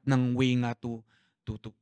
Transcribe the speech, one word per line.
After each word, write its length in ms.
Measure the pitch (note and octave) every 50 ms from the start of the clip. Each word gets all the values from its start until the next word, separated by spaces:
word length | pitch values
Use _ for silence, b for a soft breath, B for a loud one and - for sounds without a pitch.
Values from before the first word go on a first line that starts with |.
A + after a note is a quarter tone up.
| _
ng 300 | C3+ C3+ B2+ B2+ B2 B2
way 180 | B2 C3 B2+ B2+
nga 200 | B2 B2 A#2+ A#2+
to, 240 | - - A#2+ A#2 A2+ A2+ _ _ _ _ _ _ _
to, 140 | _ - A2 G#2+
to, 120 | - A2 - _